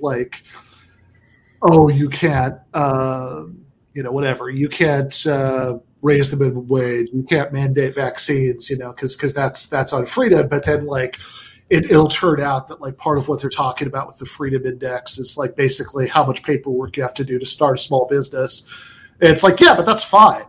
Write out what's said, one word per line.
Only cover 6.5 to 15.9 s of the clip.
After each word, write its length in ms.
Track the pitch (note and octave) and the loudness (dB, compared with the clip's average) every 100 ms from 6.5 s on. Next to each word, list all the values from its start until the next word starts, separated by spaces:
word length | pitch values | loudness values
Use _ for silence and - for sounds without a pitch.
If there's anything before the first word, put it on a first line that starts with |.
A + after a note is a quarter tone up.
| B2 B2 | -2 -2
wage, 420 | C3 B2 A#2+ A#2 | -2 0 -2 -4
you 100 | C3 | -4
can't 280 | C3 D#3+ C#3+ | -2 -2 -2
mandate 420 | C#3 C3+ C3 C3+ C#3 | -4 -2 0 -2 -2
vaccines, 760 | B2+ - - C#3 C3 A#2+ - | -6 -2 -2 0 -2 -4 -6
you 80 | C3 | -8
know, 160 | B2 | -10
'cause, 220 | - C3 - | -10 -10 -6
'cause 180 | C#3 | -6
that's, 340 | C#3+ C3+ - - | -2 -4 -4 -6
that's 260 | C#3+ C3 | -4 -4
on 120 | C3+ B2 | -4 -4
freedom." 420 | - B3 D#3+ C#3 | 0 2 2 2
But 180 | C#3+ D3+ | -2 -2
then, 200 | D3 D3 | -2 -2
like, 340 | C3+ B2+ - - - - - - | -4 -6 -8 -20 -20 -20 -14 0
it, 140 | E3 - | 0 4
it'll 240 | D#3 D3+ | 4 4
turn 300 | - F3+ D3 | 2 0 0
out 260 | C#3+ C3+ - | 0 -4 -8
that, 120 | D#3+ | -14
like, 140 | C3+ C3+ | -14 -8
part 200 | D#3+ D3 | -2 -2
of 100 | C3+ | -2
what 140 | C3+ | -4
they're 80 | C#3 | -4
talking 380 | - C3 - C#3+ | -4 -4 -4 -6
about 180 | C3+ C#3+ | -8 -10
with 140 | - | -12
the 60 | C3 | -16
freedom 400 | - C#3 C3 B2+ | -8 -4 -4 -4
index 500 | B2 C3 B2 - - | -8 -8 -8 -8 -8
is, 180 | B2 - | -8 -6
like, 180 | C3+ - | -6 0
basically 520 | C3+ - B2+ | 0 0 -4